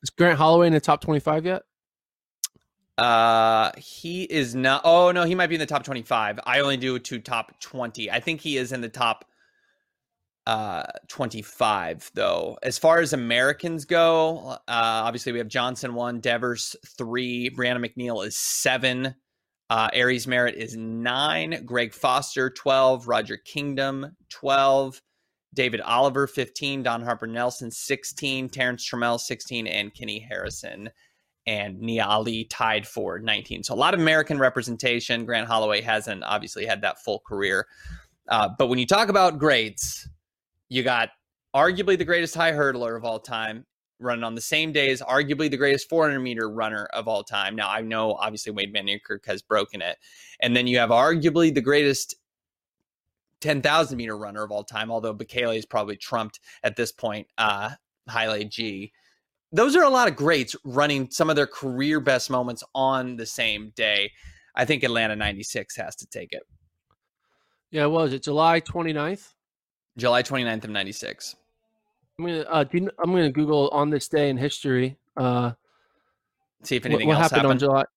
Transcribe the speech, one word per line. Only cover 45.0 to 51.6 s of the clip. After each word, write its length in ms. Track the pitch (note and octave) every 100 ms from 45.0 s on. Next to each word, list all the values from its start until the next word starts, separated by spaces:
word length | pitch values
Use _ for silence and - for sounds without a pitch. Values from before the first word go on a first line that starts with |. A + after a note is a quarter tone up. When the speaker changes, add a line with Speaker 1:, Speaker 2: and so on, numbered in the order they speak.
Speaker 2:
arguably 500 | B2 C3 D3 C#3+ D#3
the 60 | C3+
greatest 320 | C#3 C#3 -
four 180 | E3 D#3
hundred 140 | C#3
meter 300 | B2+ A#2 A2
runner 340 | A2 A2 G#2+ G#2
of 160 | - A2+
all 160 | G#2+
time. 320 | G2+ G#2 G2 G#2+
Now, 140 | G#2
I 100 | G#2
know 320 | A2+ A2 A2
obviously 400 | G#2 G#2+ G#2+ -
Wade 220 | G#2 G2+
Van 120 | G#2 G2
Niekerk 380 | G2+ - G2+
has 160 | - G2
broken 400 | - G#2+ G#2 G#2
it. 160 | F2 - _ - - -
And 140 | B2
then 120 | A#2+ B2
you 100 | B2
have 100 | A#2
arguably 640 | A#2 C#3 E3+ D#3 D#3 E3
the 80 | D3